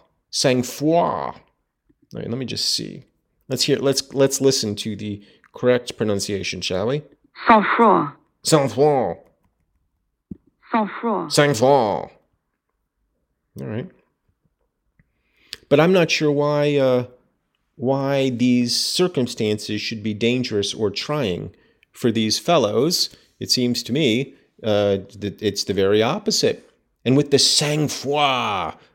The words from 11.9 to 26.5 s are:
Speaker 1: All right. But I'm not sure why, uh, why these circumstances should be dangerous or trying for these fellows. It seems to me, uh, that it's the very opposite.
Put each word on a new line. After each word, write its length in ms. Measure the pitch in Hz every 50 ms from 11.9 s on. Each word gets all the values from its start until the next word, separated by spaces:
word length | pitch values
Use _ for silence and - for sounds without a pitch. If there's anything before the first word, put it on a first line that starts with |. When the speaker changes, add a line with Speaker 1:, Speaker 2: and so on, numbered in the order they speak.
| 87 65 - - - _ _ _ _ _ _ _ _ _ _ _ _ _ _ _ _ _ _ _ _ _ _ _ _ _ _ _ - 131
Speaker 1:
All 60 | 135
right. 240 | 123 107 120 160 185 _ _ _ _ _ _ _ _ _ _ _ _ _ _ _ _ _ _ _ _ _ _ _ _ _ _ _ _ _ _ _ - - - _ -
But 120 | 139 143
I'm 120 | 160 180
not 180 | 190 180 165 160
sure 220 | - - 156 147
why, 440 | 143 143 147 147 147 147 147 147 143
uh, 300 | 139 135 131 127 123 123 - - _ _ _ _ _ _ _ _ _ _ _ _
why 540 | - 120 131 135 139 135 139 139 135 135 131
these 440 | 120 113 123 127 123 123 120 117 - -
circumstances 1040 | - - - - 185 175 - 139 123 123 - - 113 107 107 104 - - 107 104
should 220 | - - 117 107
be 120 | 104 110 104
dangerous 600 | 101 113 117 123 127 120 - 113 101 101 - -
or 160 | - 110 98
trying 640 | 98 - - - 147 151 123 95 87 - - 98 - _ _ _ _ _ _ _
for 200 | _ - - 120
these 280 | 107 113 110 107 - -
fellows. 760 | - 170 175 147 113 104 110 113 143 170 170 - - - - _ _ _ _ -
It 120 | 123 -
seems 320 | - 127 123 120 117 - -
to 80 | -
me, 420 | 120 156 156 113 107 127 139 135 - _ _ _ _ -
uh, 360 | - 110 104 104 101 101 98 98 95 - - 98
that 200 | 101 98 - -
it's 220 | 107 101 98 - -
the 100 | - 95
very 280 | 98 95 98 104 107
opposite. 680 | 110 127 175 214 - 233 - - - 110